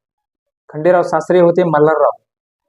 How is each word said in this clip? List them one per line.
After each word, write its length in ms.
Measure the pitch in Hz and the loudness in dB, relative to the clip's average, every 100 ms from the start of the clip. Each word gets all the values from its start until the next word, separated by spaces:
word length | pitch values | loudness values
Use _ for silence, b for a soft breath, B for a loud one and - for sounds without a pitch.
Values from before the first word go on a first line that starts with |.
| _ _ _ _ _ _ - | _ _ _ _ _ _ -18
खंडेराव 340 | 151 170 175 | -4 0 0
सासरे 380 | 170 160 - 180 | 0 -4 -2 0
होते 240 | 170 170 | 2 0
मल्हारराव. 460 | 175 151 151 151 131 - _ _ _ _ | 0 0 0 0 -2 -4 _ _ _ _